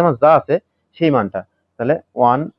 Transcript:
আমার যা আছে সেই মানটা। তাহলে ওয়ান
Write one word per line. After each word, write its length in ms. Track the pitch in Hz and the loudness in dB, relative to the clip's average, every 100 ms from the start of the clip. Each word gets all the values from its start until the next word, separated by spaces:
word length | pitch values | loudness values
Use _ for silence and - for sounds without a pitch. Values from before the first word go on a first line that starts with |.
আমার 120 | 175 120 | 0 2
যা 100 | 147 156 | 4 4
আছে 160 | - 165 - _ _ - | 2 -4 -6 _ _ -4
সেই 140 | 165 | 0
মানটা। 300 | 131 101 95 - _ _ - | 0 -2 -6 -12 _ _ -10
তাহলে 200 | 120 165 - 123 | -6 -6 -8 -2
ওয়ান 200 | 120 131 170 | 0 0 -4